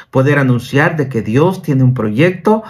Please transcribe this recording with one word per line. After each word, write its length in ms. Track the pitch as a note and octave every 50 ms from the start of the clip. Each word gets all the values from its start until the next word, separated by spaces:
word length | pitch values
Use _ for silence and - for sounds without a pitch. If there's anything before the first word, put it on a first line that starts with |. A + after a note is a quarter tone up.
| - _
Poder 260 | - C3 C3 D3 C#3+
anunciar 580 | C#3+ C3+ B2+ A#2+ A#2 - - C3+ C#3 D#3 F3 E3
de 140 | D#3 C#3 -
que 140 | - A2+ G2+
Dios 400 | A2 A2 C#3 E3 F#3+ F#3 F#3 -
tiene 200 | D3+ C#3 C3 C3
un 120 | B2+ B2+
proyecto 680 | B2 A2 G#2+ G#2 B2+ E3+ F#3 F3+ F3+ - G#3+ G#3+ A3 -